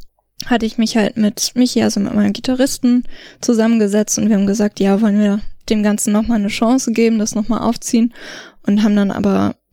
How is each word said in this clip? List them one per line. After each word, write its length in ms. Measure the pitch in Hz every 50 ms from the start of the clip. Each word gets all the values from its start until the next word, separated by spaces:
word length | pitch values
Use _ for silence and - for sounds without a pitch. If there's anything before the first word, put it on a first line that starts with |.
| - - _ _ _ _ _ - -
hatte 200 | - 254 226 226
ich 120 | 220 - -
mich 180 | 220 220 -
halt 220 | 226 208 - - 226
mit 340 | 214 208 - - - - -
Michi, 260 | 247 254 254 - 226
also 180 | 220 214 220 208
mit 140 | 202 - -
meinem 180 | 208 208 208 202
Gitarristen, 680 | - - - 254 247 262 285 - - - 240 247 247 240 - - - - - - -
zusammengesetzt 800 | - - 240 220 220 220 233 226 214 202 196 214 208 - - -
und 100 | 208 214
wir 80 | 220 196
haben 80 | 202
gesagt, 340 | 196 196 226 208 208 - -
ja, 220 | 196 196 196 196
wollen 180 | 226 208 202 208
wir 200 | 208 202 202 214 - - - - - -
dem 120 | 220 214
Ganzen 320 | 208 208 208 214 - 220 208
nochmal 240 | 214 226 233 233 214
eine 100 | 202 202
Chance 460 | - - 233 226 254 262 - 240 220
geben, 240 | 220 226 226 226 220
das 160 | 208 - -
nochmal 260 | 208 208 - 226 -
aufziehen 540 | - 220 240 - - - - 226 233 240 - - - - - - - - - - -
und 180 | - 202 214 214
haben 120 | 214 208
dann 140 | 208 202 196
aber 440 | - - 196 202 190 190 202 - - _ _ _